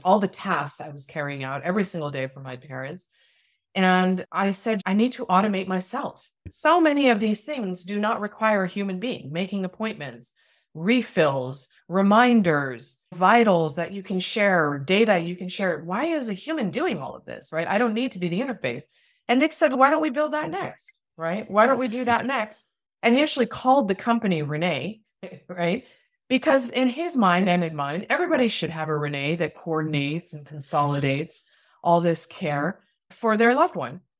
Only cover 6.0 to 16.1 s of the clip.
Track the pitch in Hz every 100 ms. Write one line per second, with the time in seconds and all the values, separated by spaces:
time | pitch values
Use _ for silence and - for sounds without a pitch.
6 | 240 - - _ - - 302 349 320 285
7 | 269 214 220 208 - 285 196 175 175 208
8 | 208 226 208 - 220 208 185 202 196 185
9 | 240 - 135 160 190 202 185 - 220 214
10 | 135 120 - _ _ _ _ 156 175 247
11 | 220 - 151 135 127 131 - _ - 185
12 | 196 208 247 233 175 147 135 120 - -
13 | _ 165 233 233 220 175 160 147 165 196
14 | 190 185 - 226 202 180 147 143 139 196
15 | 226 185 170 180 180 - 190 156 165 196
16 | 311